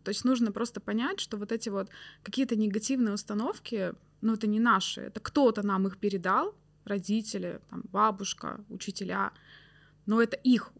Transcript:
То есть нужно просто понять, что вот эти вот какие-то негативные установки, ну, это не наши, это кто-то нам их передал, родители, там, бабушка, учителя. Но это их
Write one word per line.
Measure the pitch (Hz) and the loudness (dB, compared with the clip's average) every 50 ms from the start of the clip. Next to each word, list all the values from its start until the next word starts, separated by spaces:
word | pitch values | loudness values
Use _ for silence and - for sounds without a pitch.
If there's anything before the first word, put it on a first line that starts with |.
| - | -6
То | 185 | -6
есть | 208 - - | -2 0 2
нужно | 247 262 233 233 214 | 2 2 4 2 0
просто | 196 208 240 226 - 208 | 0 -2 -4 -4 -6 -8
понять, | - - 208 226 247 330 403 392 | -6 -4 -2 0 0 -2 -2 -4
что | - - 226 | -6 -8 -8
вот | 202 208 - | -8 -6 -4
эти | 226 233 - 226 | -4 -4 -4 -4
вот | 196 196 196 - - - - - - - - | -4 -4 -4 -6 -10 -18 -20 -20 -20 -18 -14
какие-то | 208 - 262 269 262 233 | -6 -2 0 0 2 2
негативные | 214 214 208 196 214 - - 269 254 233 208 202 | 2 2 2 0 -2 -2 0 0 2 2 2 0
установки, | 214 - - 208 208 226 320 440 - - - 233 208 185 170 - - _ _ _ _ | -2 -4 -4 -4 -4 -2 -4 -4 -6 -8 -6 -4 -4 -4 -4 -6 -10 _ _ _ _
ну, | - 226 226 | 0 0 0
это | 214 220 | 2 0
не | 208 208 220 | 0 2 4
наши, | 233 240 208 196 - - - - | 6 6 6 4 2 0 -6 -8
это | - - - 214 | -10 -10 -10 -10
кто-то | - - - 294 277 233 214 208 202 | -8 0 4 6 6 6 6 4 0
нам | 202 196 196 190 | 0 2 2 0
их | 196 185 | 0 0
передал, | - - 202 196 190 170 185 196 247 339 415 - _ _ _ _ _ - | -2 -2 -2 0 0 2 2 2 2 2 0 -4 _ _ _ _ _ -8
родители, | - 202 196 180 - 208 226 214 - - 190 180 175 175 - - - | -4 -4 -2 0 0 0 0 0 -2 -4 -6 -6 -6 -8 -10 -12 -12
там, | - - - 185 | -12 -12 -10 -2
бабушка, | 185 196 214 220 202 196 196 - - - - - - - 202 - | 2 4 4 4 2 0 -6 -8 -8 -8 -8 -10 -10 -10 -12 -14
учителя. | 208 190 - 202 190 - 196 175 180 196 196 - - - - - - - - - - _ _ _ _ _ _ | -14 -10 -10 -8 -8 -6 -6 -4 -2 -2 -2 -4 -6 -10 -20 -20 -20 -20 -20 -20 -20 _ _ _ _ _ _
Но | 196 214 226 | 0 2 4
это | 233 220 - | 4 2 0
их | - - 254 247 202 - - - | 2 4 4 4 4 2 -2 -12